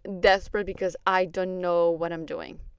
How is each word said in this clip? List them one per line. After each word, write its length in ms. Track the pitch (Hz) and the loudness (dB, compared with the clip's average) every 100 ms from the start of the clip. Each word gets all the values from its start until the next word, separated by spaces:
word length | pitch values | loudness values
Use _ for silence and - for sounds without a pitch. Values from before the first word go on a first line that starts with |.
| - 185 | -8 2
desperate 440 | 196 196 - 208 196 | 4 4 2 -4 -4
because 300 | 185 185 - 190 | -4 -4 -2 0
I 200 | 185 185 | 2 2
don't 340 | 190 185 185 | -2 -4 -2
know 320 | 180 175 170 | 0 4 4
what 220 | 165 170 | 2 -2
I'm 120 | 165 156 | -4 -8
doing? 340 | - - 160 - | -8 -10 -14 -16